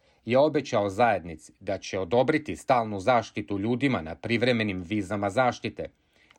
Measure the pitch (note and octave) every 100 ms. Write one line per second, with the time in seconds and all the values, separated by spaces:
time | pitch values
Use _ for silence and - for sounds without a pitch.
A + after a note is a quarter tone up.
0 | _ _ A2 B2 D3+ D3+ C3+ A#2 G2+ F#2+
1 | A#2+ G2 E2+ D#2 - _ G2 F#2+ - G2
2 | F2+ A#2+ C3 D#3 D3 - - B2+ A2 G2+
3 | F#2+ A#2+ G#2 - - G2+ G#2+ B2 C#3 G#2
4 | D#2 E2+ - A2+ B2 A#2+ G#2+ F#2 E2+ G#2+
5 | F2+ G#2 G2+ G#2 B2+ A#2+ A2+ - D2+ _
6 | _ _ _